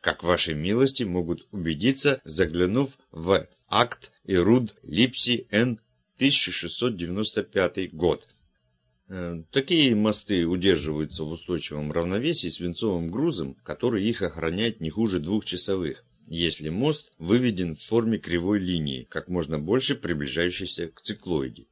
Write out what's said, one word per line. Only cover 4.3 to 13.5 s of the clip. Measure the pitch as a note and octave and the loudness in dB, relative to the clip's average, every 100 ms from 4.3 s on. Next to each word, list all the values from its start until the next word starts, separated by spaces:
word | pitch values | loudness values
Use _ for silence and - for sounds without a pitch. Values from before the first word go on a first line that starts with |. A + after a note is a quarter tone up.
| F#2+ | 4
руд | F2 B2+ A#2 - | 6 6 4 -8
Липси | - D#2+ B2 - A#2+ A#2 - | -6 2 2 2 -2 -2 0
Н, | G#2 B2 A2+ _ _ _ _ | 0 0 -2 _ _ _ _
тысяча | C3+ C#3 - | 2 2 0
шестьсот | F2 F2 - B2 G2+ | -4 -6 -2 -2 -2
девяносто | E2+ F#2 G#2+ - | -4 -2 -2 -4
пятый | G2 G2 F2+ - F2+ | -2 2 2 0 -8
год. | D#2 E2+ - - _ _ _ _ _ _ _ _ | 0 2 2 -4 _ _ _ _ _ _ _ _
Э, | F#2 F2 E2+ D#2+ | -8 -8 -8 -2
такие | C#3 C3+ E3+ C#3 | -2 0 4 6
мосты | G#2+ G#2+ G#2 - G2 E2 | 6 4 0 0 0 2
удерживаются | F2+ F#2+ E2 D2 D2+ D2+ D2+ | 2 4 4 2 -4 -4 -6
в | D2+ | -8
устойчивом | E2 - E2+ - D2 D2+ | -10 -6 -6 -4 -6 -4
равновесии | D#2 E2+ G2 C#3 E3+ E2+ | -2 0 -2 -2 -4 -4
свинцовым | - F2 E2+ A2 F2+ E2 | -4 -6 -2 -2 -2 -2
грузом, | G2 D#3+ B2 C#2 | -2 -2 -2 -6